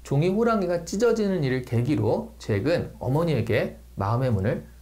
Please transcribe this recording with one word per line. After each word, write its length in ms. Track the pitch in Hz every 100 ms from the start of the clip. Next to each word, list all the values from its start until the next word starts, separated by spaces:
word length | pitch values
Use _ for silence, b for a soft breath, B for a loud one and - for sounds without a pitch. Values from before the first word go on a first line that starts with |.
종이 260 | - 139 170
호랑이가 560 | 196 233 220 180 175
찢어지는 580 | 170 196 240 220 202 185
일을 180 | 139 127
계기로 720 | 127 117 120 143 107 170 - -
잭은 540 | - 104 123 170 - -
어머니에게 800 | 95 139 170 135 101 113 202 - -
마음의 360 | - 98 117 131
문을 340 | 104 98 170 - -